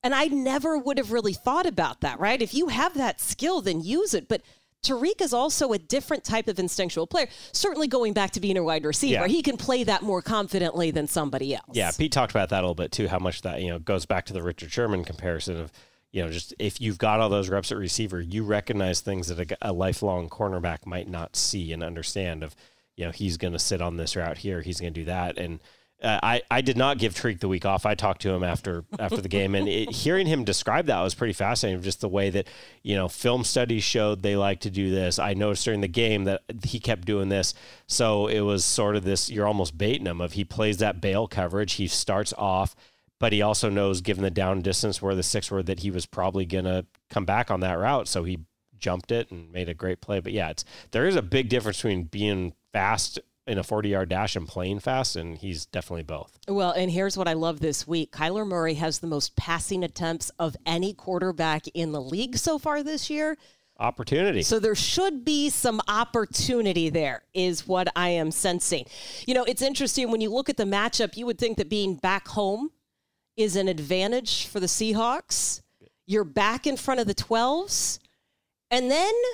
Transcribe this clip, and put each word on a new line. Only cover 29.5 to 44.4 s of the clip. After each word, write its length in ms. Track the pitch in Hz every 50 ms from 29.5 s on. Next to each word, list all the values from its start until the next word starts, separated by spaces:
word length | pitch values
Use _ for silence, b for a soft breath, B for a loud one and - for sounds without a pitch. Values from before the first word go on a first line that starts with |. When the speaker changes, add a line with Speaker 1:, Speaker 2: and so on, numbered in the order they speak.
| 98
Speaker 2:
and 120 | 98 98
it, 240 | 101 92 104 110 -
hearing 360 | - - - 143 175 190 190
him 180 | 156 160 143 120
describe 420 | 101 98 - - - 107 151 175
that 140 | 147 120 90
was 120 | 90 95 -
pretty 180 | - 123 113
fascinating, 480 | 95 - 98 101 123 - - 107 92 90
just 200 | 87 95 92 -
the 60 | - 101
way 200 | 90 101 98 98
that, 160 | 90 101 95 B B B B B B B
you 120 | _ - 101
know, 140 | 98 92 90
film 360 | - - - 123 120 127 120
studies 380 | - - 131 123 117 117 110
showed 400 | 98 - - 117 107 107 104 95
they 140 | 95 104 101
like 240 | 101 98 98 98 87
to 100 | - 107
do 200 | 92 98 98 95
this. 280 | 92 95 92 90 85 -
I 140 | 73 104
noticed 320 | 101 92 104 104 101 - -
during 160 | 123 110 101
the 80 | 101 92
game 360 | 85 117 117 110 110 101 98
that 180 | 95 98 95 _ - 117 113 -
he 160 | - - 113
kept 260 | - - 113 95 87
doing 240 | 95 107 101 98 95
this. 240 | 98 98 92 - B B B B B B B
So 400 | B - - 123 113 107 104 107
it 140 | 107 110 107
was 220 | 101 104 101 95
sort 340 | 92 - - - 110 101 104
of 80 | 104 92
this, 260 | 95 98 92 - -
you're 160 | 117 104 101
almost 320 | 104 107 101 92 80 76 80
baiting 280 | 101 107 131 147 95
him, 140 | 92 85 85
of 120 | 87 85
he 120 | - 98 98
plays 320 | - - - 110 107 104 90
that 220 | 110 104 95 92
bail 260 | - 101 95 101 113
coverage, 480 | 101 - - 92 87 87 101 107 - -
he 140 | - 98 85
starts 460 | - - - - 98 98 107 - -
off, 400 | - 104 98 92 92 98 98 - b b b b b b b _ _
but 140 | - 113
he 80 | 104 104
also 300 | 101 107 107 - - 107
knows, 320 | 98 101 101 98 95 92
given 200 | 90 101 101 90
the 80 | 98 95
down 300 | 82 101